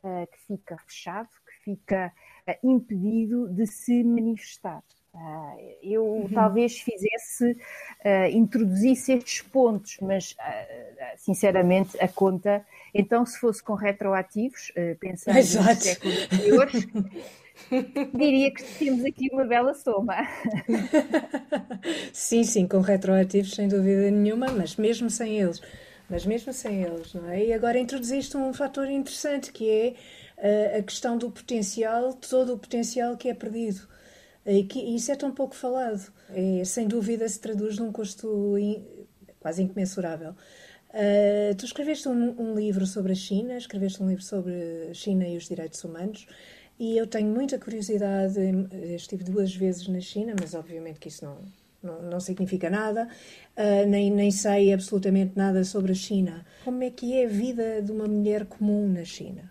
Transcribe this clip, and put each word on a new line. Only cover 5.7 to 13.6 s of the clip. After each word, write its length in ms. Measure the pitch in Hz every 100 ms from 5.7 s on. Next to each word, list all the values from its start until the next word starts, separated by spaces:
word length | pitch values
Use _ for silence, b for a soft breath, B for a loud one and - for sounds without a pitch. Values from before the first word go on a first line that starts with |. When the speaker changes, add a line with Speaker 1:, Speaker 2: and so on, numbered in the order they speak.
| -
Speaker 1:
eu 220 | 190 220
Speaker 2:
Uhum. 240 | 220 220 196
Speaker 1:
talvez 460 | 214 214 202 240 240
fizesse, 760 | - 208 202 - - - 240 240 B B B B
eh, 280 | 202 196 185
introduzisse 800 | 226 214 233 214 185 233 254 -
estes 300 | 254 240 -
pontos, 540 | - 269 240 208 - -
mas, 340 | 190 196 - -
ah, 260 | 123 107 98 117 113 117
ah, 140 | 123 -
sinceramente, 800 | - 185 202 185 180 185 190 -
a 60 | 180
conta, 580 | - 196 185 208 202 - B B
então, 320 | - 196 233
se 140 | 240 -
fosse 240 | 240 208